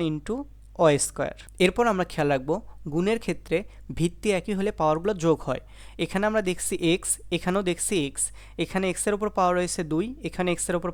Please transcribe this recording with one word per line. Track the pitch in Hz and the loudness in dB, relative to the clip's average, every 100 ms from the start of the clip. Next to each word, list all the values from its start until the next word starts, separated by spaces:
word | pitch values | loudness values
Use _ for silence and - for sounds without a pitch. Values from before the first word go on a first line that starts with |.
| 165 | 2
into | 151 - 240 285 - - - | -2 -4 -6 -8 -14 -14 4
ওয়াই | 160 143 - | 6 6 2
স্কয়ার। | - 139 - - - | -2 -4 -4 -14 2
এরপর | 185 185 233 | 2 4 2
আমরা | 190 175 | 2 -2
খেয়াল | - 147 | 0 2
রাখবো, | 139 135 180 - - 165 | 2 0 -4 -4 -12 -6
গুণের | 151 190 226 | 0 0 0
ক্ষেত্রে | - 165 - 160 208 - - 127 | -2 -6 -2 -2 -2 -14 -10 0
ভিত্তি | 170 - 214 190 | 0 0 0 0
একই | 190 196 | 0 -2
হলে | 196 - | -2 2
পাওয়ারগুলো | 156 156 185 196 | 2 2 0 2
যোগ | 165 151 - | 4 2 2
হয়। | 127 - - - - | -4 -6 -18 -16 -6
এখানে | 170 190 208 | -2 2 2
আমরা | 220 185 | 2 0
দেখছি | 175 - 185 170 | -2 -2 0 2
এক্স, | 165 - - - 175 | 2 0 -4 -2 -2
এখানেও | 180 190 180 | 0 0 0
দেখছি | 175 - 190 139 | -2 0 0 0
এক্স। | - - - - - | -2 -6 -6 -14 -6
এখানে | 165 190 190 | -2 0 0
এক্সের | 180 - 202 | 0 0 0
উপর | 208 196 | -2 2
পাওয়ার | 180 180 | 2 4
রয়েছে | 180 - 165 | 0 -2 -2
দুই, | 156 220 262 165 | 0 -2 -4 -8
এখানে | - 180 | -2 0
এক্সের | 170 - 180 | 0 0 -2
উপর | 175 | -2